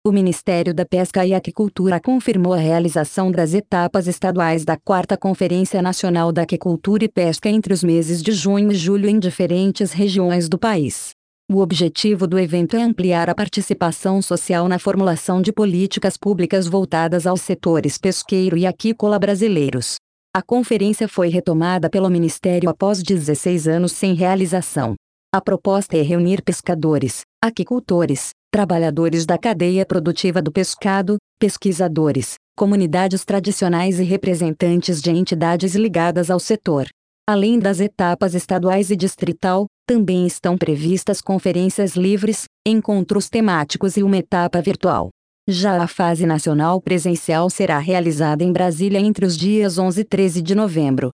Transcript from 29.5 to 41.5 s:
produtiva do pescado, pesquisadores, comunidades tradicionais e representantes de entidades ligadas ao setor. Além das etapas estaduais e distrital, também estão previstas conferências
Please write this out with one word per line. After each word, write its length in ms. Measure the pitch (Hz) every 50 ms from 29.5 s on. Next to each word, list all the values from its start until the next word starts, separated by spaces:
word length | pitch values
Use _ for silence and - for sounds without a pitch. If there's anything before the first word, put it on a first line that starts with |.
| 214 160 175 175 185 190 190
produtiva 600 | - - 180 156 170 160 - - 185 165 185 156
do 80 | 151
pescado, 680 | 151 196 185 - - - - 202 196 196 190 180 208 208 _ _ _ _
pesquisadores, 960 | 220 202 - - - 202 180 151 185 175 156 160 156 147 135 131 120 - - - _ _ _
comunidades 720 | - 208 196 208 202 185 160 147 180 190 190 185 185 -
tradicionais 720 | - 196 196 175 202 202 - 196 175 175 165 180 190 185 175
e 40 | 185
representantes 1000 | 170 190 196 - 190 180 156 175 165 156 _ 180 175 170 175 170 - 175 147
de 80 | 135 175
entidades 640 | 165 175 185 - 185 160 170 165 175 170 185 190 170
ligadas 560 | 208 220 226 165 165 170 175 156 175 175 156
ao 100 | 185 175
setor. 460 | - - 220 208 _ 185 156 139 131 - _ _ _ _ _ _ _
Além 300 | - 208 202 196 220 240
das 220 | 233 202 196 196 170
etapas 560 | 202 208 _ - 190 175 175 - 202 190 170
estaduais 560 | 180 - - 190 185 175 185 190 196 208 180
e 40 | 208
distrital, 720 | 180 180 190 - - - 175 160 - - 190 180 190 208 202 _ _ _
também 400 | - 247 233 208 180 185 180 180
estão 280 | 175 - - - 180 175
previstas 640 | 185 170 156 151 143 151 165 185 180 - - 202 -
conferências 760 | - - 196 185 - 190